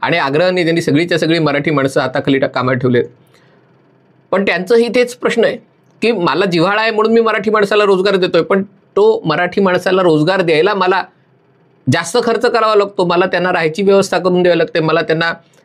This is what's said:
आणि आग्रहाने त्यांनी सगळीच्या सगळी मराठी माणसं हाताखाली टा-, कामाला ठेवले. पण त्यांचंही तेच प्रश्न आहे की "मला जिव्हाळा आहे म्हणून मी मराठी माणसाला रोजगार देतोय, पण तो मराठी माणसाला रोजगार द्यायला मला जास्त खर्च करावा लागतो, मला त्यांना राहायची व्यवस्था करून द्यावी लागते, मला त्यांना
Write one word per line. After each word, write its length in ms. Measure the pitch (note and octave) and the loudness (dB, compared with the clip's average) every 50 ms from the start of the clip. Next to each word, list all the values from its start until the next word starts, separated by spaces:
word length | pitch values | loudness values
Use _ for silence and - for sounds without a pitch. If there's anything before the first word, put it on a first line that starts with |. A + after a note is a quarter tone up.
आणि 180 | - C3 E3 E3+ | -4 -2 -2 -2
आग्रहाने 440 | D3+ C3+ C#3 D#3 F3+ F#3 F#3 F3+ E3+ | -2 -2 -2 0 0 0 0 0 0
त्यांनी 200 | D#3+ E3 E3+ D#3+ | 0 -2 -2 0
सगळीच्या 360 | D#3 C#3 D3 E3+ - E3+ D#3+ | 0 0 0 0 0 -2 -2
सगळी 200 | E3+ D#3 E3 E3+ | 0 0 0 0
मराठी 320 | D#3 D3 C#3 C#3+ D3 E3+ | 0 0 -2 -2 -2 -2
माणसं 300 | D3+ C#3 C3+ C3+ - D#3+ | 0 0 0 0 0 -2
हाताखाली 380 | C3 B2+ - C#3+ C3+ D3+ C3+ C3+ | -2 -2 -4 -4 -2 0 0 0
टा-, 100 | C3+ - | 0 -2
कामाला 300 | - B2+ B2 B2+ C3 B2+ | -2 -2 -4 -2 -2 -2
ठेवले. 240 | C3+ B2+ A#2+ A#2+ A#2 - - _ _ _ _ _ _ _ _ _ _ _ _ _ _ _ _ _ _ _ _ _ _ _ | 0 0 0 0 -2 -2 -6 _ _ _ _ _ _ _ _ _ _ _ _ _ _ _ _ _ _ _ _ _ _ _
पण 160 | - F#3+ G3 | -4 -2 -2
त्यांचंही 420 | A3 F3+ E3+ F3+ F#3 A#3 A#3 A#3 A#3+ G#3 | -2 -2 -2 0 0 2 2 2 2 2
तेच 200 | B3 A#3+ A#3+ - | 0 0 0 -2
प्रश्न 300 | - - A3+ - A#3 G#3 | -4 -4 -2 0 0 0
आहे 120 | E3 - A#3 - _ _ _ _ _ _ _ - | 0 0 -4 -10 _ _ _ _ _ _ _ -2
की 100 | A3 A#3+ | -2 -2
"मला 320 | F#3+ F3 D#3 C3+ D#3+ G3+ | 0 0 0 0 0 0
जिव्हाळा 380 | F#3+ E3+ E3+ D#3+ F#3+ G3+ G#3+ A3 | 0 0 0 0 0 0 0 0
आहे 80 | A3+ | 0
म्हणून 220 | G#3+ G#3 G#3+ A3 A3+ | 0 0 2 2 2
मी 80 | A3+ | 2
मराठी 300 | A#3 A3 G#3+ A3 G3+ A3 | 2 2 0 -2 -2 0
माणसाला 340 | G#3 G#3+ G3+ G3+ A3 G#3 G#3+ | 0 0 0 2 2 2 2
रोजगार 320 | G3+ G3 F3+ F#3+ G#3 G3 | 2 2 2 2 0 0
देतोय, 260 | F#3+ F3+ F3 F3+ E3+ D#3+ | 0 0 0 0 0 0
पण 200 | - G3+ G3 G3 | 0 0 -2 -2
तो 600 | - _ _ _ _ - G3 G#3 A3 A3 - - | -4 _ _ _ _ -2 0 2 2 2 0 -2
मराठी 360 | E3 - E3+ F3+ F3+ F3+ G#3 | -2 -2 -2 -2 -2 0 0
माणसाला 420 | G3 F#3 F3+ F3 F3+ F#3+ F#3 F#3+ F#3 | 0 2 0 0 0 0 0 2 2
रोजगार 400 | F3 D#3 D3+ D3+ E3+ F#3+ F#3+ F3+ | 2 2 2 2 2 0 0 0
द्यायला 320 | E3+ D#3+ D3 E3 G#3 G#3 | 2 2 2 2 2 0
मला 300 | G3 F#3 F#3 F#3+ F#3 - - _ _ _ _ _ _ _ _ _ _ _ _ _ _ _ - C3+ | 0 0 0 0 -2 -2 -6 _ _ _ _ _ _ _ _ _ _ _ _ _ _ _ -2 -2
जास्त 260 | E3 E3+ - - A#3+ A#3 | -2 -2 -2 -2 -2 0
खर्च 220 | A3+ A#3 - A#3+ | 0 0 0 0
करावा 280 | A#3+ A3+ A3+ A3 A3 G#3+ | 0 0 2 2 2 0
लागतो, 300 | G#3 G3+ G3+ G3+ - F#3 | 0 -2 -2 -4 -2 -2
मला 220 | F3 F3 F3 F#3 | 0 0 0 0
त्यांना 260 | F#3 F#3+ F3 F3 F#3 F3+ | 0 0 -2 -2 -2 0
राहायची 300 | F3 E3 D#3+ D#3 - G3 | 0 -2 -2 -2 -2 0
व्यवस्था 360 | G3 G3 G3 F#3+ G3 F#3+ F3 | 2 4 2 2 0 -2 -2
करून 240 | F3 F#3 F3+ F3+ F3+ | 0 0 0 2 2
द्यावी 160 | F3+ E3+ E3 | 2 2 2
लागते, 220 | E3 - - F3 | 0 -2 -2 -2
मला 200 | D#3+ D#3+ D#3 E3+ | 0 0 0 0
त्यांना 320 | D#3+ E3 D#3+ D#3+ E3 E3 E3+ - - _ _ _ | 0 0 -2 -2 -2 -4 -4 -8 -12 _ _ _